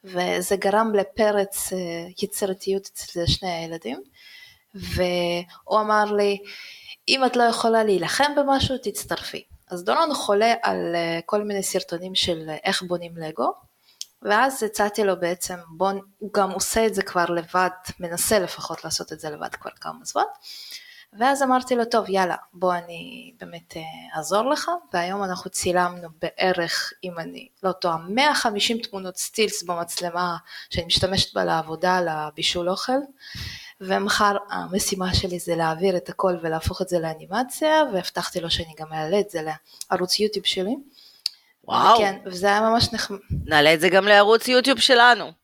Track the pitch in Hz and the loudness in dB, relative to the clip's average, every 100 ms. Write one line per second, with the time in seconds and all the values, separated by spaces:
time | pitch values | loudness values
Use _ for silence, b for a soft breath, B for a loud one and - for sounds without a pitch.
0 | 196 180 180 180 180 196 196 202 226 208 | -8 -4 -2 -2 0 0 2 2 2 0
1 | 190 - 214 208 196 - - 185 180 170 | 0 0 2 2 0 -4 -6 -6 -6 -8
2 | 170 180 196 - 202 190 - 190 196 - | -10 -8 -6 -4 -4 -4 -2 -4 -4 -16
3 | - 175 170 - 190 170 165 165 214 294 | -10 -4 -2 -2 -2 -6 -8 -8 -8 -10
4 | 403 b b b b b b 196 180 180 | -12 b b b b b b -14 -8 -2
5 | 180 180 175 175 175 - - 214 214 214 | 0 0 -2 -2 -6 -18 -2 0 4 2
6 | 208 208 202 202 B B B B B B | 4 2 2 0 B B B B B B
7 | - 269 254 247 233 233 233 226 214 185 | 0 2 4 4 2 4 2 4 4 2
8 | 165 - 285 294 269 269 - 254 214 202 | 0 2 2 2 2 2 0 -2 -4 -8
9 | - 170 - - - - _ 180 185 269 | -6 -6 -6 -12 -16 -20 _ -8 -2 0
10 | 320 262 - 202 226 233 202 185 170 170 | 2 0 0 4 4 2 0 0 -2 -2
11 | 170 165 - 208 208 202 190 190 185 175 | -2 -4 -2 -2 -2 -4 -2 -4 -4 -8
12 | 185 190 - 165 156 156 190 190 180 175 | -4 -2 0 -2 -4 -6 -2 -2 -2 -6
13 | 170 170 156 156 294 - _ B B B | -6 -10 -10 -2 -2 -2 _ B B B
14 | - _ - 208 262 269 214 214 208 208 | -16 _ 0 2 2 0 -4 0 0 2
15 | 208 180 175 180 - 180 165 160 190 196 | 0 2 -2 -2 -6 -10 -14 -2 -2 -2
16 | - _ 208 208 190 185 - 226 226 196 | -8 _ -4 0 0 0 -2 2 2 2
17 | - 185 170 175 165 180 180 180 - - | -2 0 0 0 0 0 0 -2 -16 -10
18 | 175 170 - 220 175 - - 165 160 - | -8 -4 2 2 2 -6 -10 -10 -6 -6
19 | 170 156 156 151 170 - - - 80 80 | -6 -10 -10 -8 -10 -10 -14 -12 -14 -12
20 | - - - - B B B B B B | -6 -2 -2 -4 B B B B B B
21 | B 202 247 277 269 254 254 247 233 233 | B -2 0 2 2 2 2 0 2 0
22 | 185 190 185 170 - 175 180 175 170 170 | 2 0 0 -2 -8 -2 0 0 -4 -14
23 | 170 - - _ 180 170 165 170 160 160 | -14 -16 -18 _ -16 -16 _ -14 -14 -16
24 | 165 160 156 196 240 294 - 349 - 185 | -10 -8 0 0 2 0 -2 -6 -4 -4
25 | 175 196 190 180 185 - 185 180 175 180 | -2 -4 -4 -6 -6 -4 0 2 2 -2
26 | 170 160 165 - 185 180 170 - - - | -16 -8 -8 0 0 2 0 -2 -6 -8
27 | 180 170 165 175 - _ 190 180 180 165 | -10 -10 -12 -14 -18 _ -4 0 -2 -2
28 | 170 220 294 277 240 208 202 226 226 196 | -2 2 2 2 0 0 -2 -2 -4 -8
29 | 185 - - - 208 202 175 175 170 - | -8 -8 -8 0 0 0 -6 -6 -4 -4
30 | 175 170 180 170 B B B - 170 - | -4 -2 -2 -4 B B B -6 0 0
31 | 185 196 - 196 180 165 160 160 180 185 | 2 0 0 0 0 0 -2 -2 2 2
32 | 175 156 151 151 160 180 175 190 - 262 | 0 -2 -6 -4 -4 -2 -2 -2 -2 -2
33 | 285 _ B B B B B B 190 196 | -2 _ B B B B B B -2 0
34 | 196 - 208 202 - 180 170 185 - 190 | 0 2 2 0 -4 -8 -4 -2 -2 -2
35 | 185 180 190 175 - 165 165 160 196 180 | 0 0 -2 -6 -4 0 0 2 2 0
36 | 180 165 190 175 165 160 - 180 180 175 | -4 0 0 0 -2 -2 -4 -4 -2 0
37 | 160 156 - 202 254 - 311 311 294 190 | -2 -8 -6 -4 -4 -2 2 4 4 0
38 | 170 - 175 175 165 170 165 156 156 160 | -2 -6 -6 -6 -4 -4 -4 -10 -10 -6
39 | 156 202 202 170 156 156 B B B 185 | 0 0 0 -4 -6 -8 B B B -2
40 | 180 190 208 208 190 - 185 277 - B | 0 0 0 0 -2 -2 -2 -4 -8 B
41 | B B B B B B - - 160 233 | B B B B B B -4 4 8 8
42 | 202 190 196 180 202 208 220 226 - 220 | 6 0 -10 0 2 4 4 4 2 -2
43 | - 196 _ 147 151 151 147 160 180 190 | -6 -8 _ -6 2 6 8 6 6 4
44 | 196 202 208 226 240 254 254 254 - 247 | 8 8 8 6 6 4 4 2 6 8
45 | 240 226 160 - | 8 6 0 -12